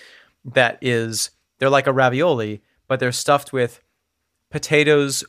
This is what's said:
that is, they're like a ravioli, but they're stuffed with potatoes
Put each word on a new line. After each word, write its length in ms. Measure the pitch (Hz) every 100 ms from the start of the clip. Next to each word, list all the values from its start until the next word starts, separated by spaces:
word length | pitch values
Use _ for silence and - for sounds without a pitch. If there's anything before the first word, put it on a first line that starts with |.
| - - _ _
that 360 | 131 127 117 -
is, 500 | 131 120 113 107 - _ _ -
they're 100 | 135
like 180 | 139 139
a 60 |
ravioli, 680 | 131 127 127 175 127 107 107 _ _ -
but 100 | 131
they're 140 | 127
stuffed 400 | 120 - 143 -
with 300 | 131 120 - _ _ _ _ _ _ _
potatoes 720 | 151 - 151 147 147 139 131